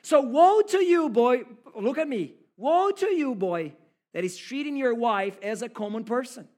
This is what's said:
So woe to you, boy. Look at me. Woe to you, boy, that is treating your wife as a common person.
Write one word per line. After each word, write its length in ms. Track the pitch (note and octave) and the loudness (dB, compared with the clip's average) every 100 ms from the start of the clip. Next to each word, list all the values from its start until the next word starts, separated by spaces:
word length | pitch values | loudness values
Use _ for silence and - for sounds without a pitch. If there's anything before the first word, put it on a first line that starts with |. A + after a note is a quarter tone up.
So 180 | - D4+ | 4 2
woe 420 | C4 C#4 F4+ G#4+ | 4 6 6 6
to 160 | G#4 F#4 | 2 2
you, 320 | F4+ F4 D4+ | 4 4 4
boy. 340 | A3 A#3+ B3+ - - - A3 | 2 2 2 -2 -20 -18 -4
Look 220 | G#3 C#4+ | -4 -2
at 100 | D4+ | -4
me. 260 | A#3 C#3 - _ _ | -4 -6 -10 _ _
Woe 340 | B3 E4+ G4 | 0 2 2
to 160 | G4 G4 | 0 -2
you, 280 | F4+ C#4 | 0 -2
boy, 400 | A3 F#3 E3+ D#3 D3+ _ _ _ | -2 -2 -2 -6 -12 _ _ _
that 100 | E3 | -6
is 120 | F#3 F3+ | -6 -8
treating 400 | - C4+ D4 C#4 | -10 -8 -6 -2
your 180 | C4 | -2
wife 440 | A#3 A#3 G3+ G3 G3 | 0 0 0 -4 -6
as 200 | G3+ A3 | -8 -6
a 60 | A#3+ | -8
common 360 | - G#3 G#3+ | -8 -8 -8
person. 440 | G#3 A#3+ B3 B3+ - | -4 -4 -4 -16 -20